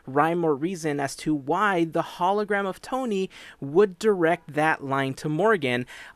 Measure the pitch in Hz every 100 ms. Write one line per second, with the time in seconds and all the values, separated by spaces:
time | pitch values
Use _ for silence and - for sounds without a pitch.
0 | - 139 160 175 165 135 170 180 156 143
1 | 139 - 160 151 131 175 208 180 165 165
2 | 151 - 180 208 202 202 196 180 - 262
3 | 247 196 190 - - - 139 160 208 175
4 | 220 190 165 170 - 143 156 151 135 135
5 | 135 127 156 151 214 202 131 123 123 -
6 | -